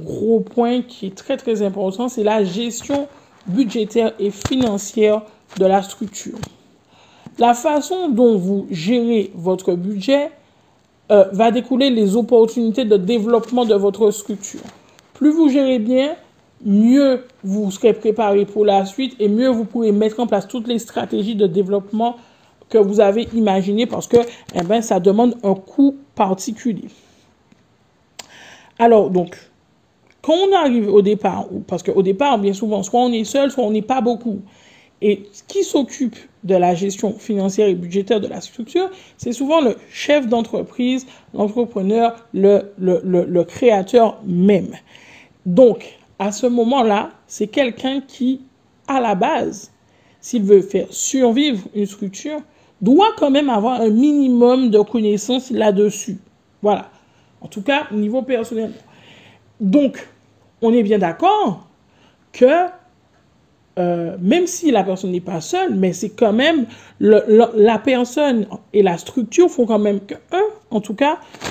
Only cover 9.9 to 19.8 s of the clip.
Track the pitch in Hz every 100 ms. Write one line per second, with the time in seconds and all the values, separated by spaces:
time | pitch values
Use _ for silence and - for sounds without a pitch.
9.9 | 202 190 277 311 - _ _ _ _ _
10.9 | _ - 208 190 196 233 233 233 247 277
11.9 | 233 202 220 226 226 226 240 226 220 220
12.9 | 208 180 240 220 233 226 247 233 202 202
13.9 | 196 214 208 - 196 - - - - _
14.9 | _ _ - 285 320 302 277 269 254 214
15.9 | 254 285 339 _ _ _ _ 208 202 233
16.9 | 277 277 254 - _ 190 208 202 - 220
17.9 | 208 220 214 208 202 202 214 208 196 190
18.9 | - 262 - 202 214 262 233 214 233